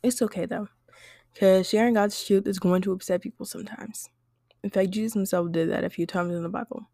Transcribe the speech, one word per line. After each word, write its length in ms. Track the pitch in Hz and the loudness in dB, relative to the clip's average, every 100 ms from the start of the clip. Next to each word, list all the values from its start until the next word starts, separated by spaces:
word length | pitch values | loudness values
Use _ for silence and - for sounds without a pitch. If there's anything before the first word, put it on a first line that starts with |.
It's 180 | 247 - | 0 2
okay, 240 | 214 190 170 | -2 -2 -4
though, 220 | - 208 _ _ - - - _ | -6 -8 _ _ -20 -20 -20 _
'cause 340 | - 196 190 185 | 2 6 6 4
sharing 260 | 214 233 | 4 4
God's 300 | 226 208 - | 4 2 -2
truth 220 | - 196 196 | 2 2 2
is 120 | 185 | 0
going 240 | 180 180 | 2 2
to 100 | 190 | 2
upset 300 | 190 - 180 | -4 -2 -4
people 240 | - - - | -4 -12 -12
sometimes. 640 | - 208 220 - - - _ _ _ _ _ | -10 -12 -12 -14 -14 -18 _ _ _ _ _
In 80 | 202 | -4
fact, 200 | 196 190 | 0 0
Jesus 240 | 202 220 | 0 -2
himself 360 | 214 190 180 175 | -2 -2 -2 0
did 180 | 165 165 | 0 0
that 140 | - | 0
a 60 | 180 | -4
few 160 | - 170 | -4 -4
times 280 | 185 175 | -2 -2
in 80 | 175 | -4
the 60 | 170 | -6
Bible. 400 | - 233 - 208 | -6 -8 -12 -14